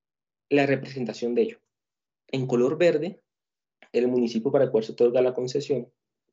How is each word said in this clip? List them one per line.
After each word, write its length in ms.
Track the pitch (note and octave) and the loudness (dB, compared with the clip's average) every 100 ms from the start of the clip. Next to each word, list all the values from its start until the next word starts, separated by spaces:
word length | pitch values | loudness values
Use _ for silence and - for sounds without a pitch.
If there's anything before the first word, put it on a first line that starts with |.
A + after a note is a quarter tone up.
| _ _ _ _ - | _ _ _ _ -2
la 160 | C#3+ C#3 | 2 2
representación 680 | C3 - C3+ A2+ G#2+ A#2+ | 0 -4 -10 -8 -6 -2
de 100 | A#2+ | 0
ello. 180 | G#2 - _ _ _ _ _ _ - | 0 -2 _ _ _ _ _ _ -8
En 180 | C3+ C3 | -4 0
color 320 | A#2+ B2+ D#3 | 2 0 2
verde, 460 | E3+ D3+ E3+ - _ _ _ _ _ _ - | 2 2 -2 -10 _ _ _ _ _ _ -6
el 160 | A#2 B2 | -2 0
municipio 420 | B2 A#2 A2+ C3 | 2 0 0 0
para 140 | C#3 B2 | 2 2
el 60 | |
cual 120 | A2 | 0
se 80 | - | -2
otorga 300 | - A#2+ B2+ | 0 2 4
la 120 | B2+ | 0
concesión. 560 | B2 B2+ C#3+ - C3 A#2+ _ _ _ _ | 0 -4 -6 -4 -4 -6 _ _ _ _